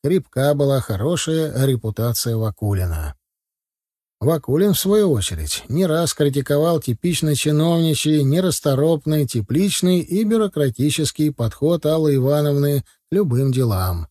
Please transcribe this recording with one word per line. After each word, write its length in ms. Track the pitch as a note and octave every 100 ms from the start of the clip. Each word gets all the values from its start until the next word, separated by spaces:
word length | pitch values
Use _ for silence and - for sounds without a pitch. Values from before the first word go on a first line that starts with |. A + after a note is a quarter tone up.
Крепка 520 | C#3+ F#3 - - C#3
была 260 | C#3+ C#3 C3+
хорошая 840 | - G2+ B2+ E3+ - D#3+ D#3 B2+ C3+
репутация 720 | B2 A2 G#2 A#2 A#2 A#2+ A2+
Вакулина. 760 | A2 - G#2 G2 F2+ D#2+ D2+ - _ _ _ _ _ _ _ _ _ _
Вакулин, 520 | A#2+ E3 - C#3+ G3+
в 60 | F3
свою 340 | F#3+ G#3 G3+
очередь, 520 | B2+ E2+ E2 D2+ - -
не 160 | D3
раз 300 | F#3 D#3 E3+
критиковал 680 | - D3 C#3 C3 D3 E3 E3
типично 560 | - A2+ F3 D#3+ D#3 C#3+
чиновничий, 880 | D3+ D3+ D#3+ E3+ E3 D3 D3+ D3+
нерасторопный, 1040 | C3+ D#3 F#3 - D3 C3+ D#3 D#3+ D#3 D3+ C3+
тепличный 760 | A#2+ G2+ C3+ G3 - F3+ F3+
и 240 | - F#3
бюрократический 1040 | G#3+ A3+ G#3 D3+ C#3 A#2 D3 - D3 - D3+
подход 540 | C#3 A#2 - D3+ E3+
Аллы 300 | D3+ D#3+ D3+
Ивановны 680 | C#3 C3 D3 D3 C#3+ C#3+ C#3+ - _ _
к 20 |
любым 400 | F3+ F#3 A#2+ C3+
делам. 560 | B2+ B2 F#2+ F#2 E2+ D#2+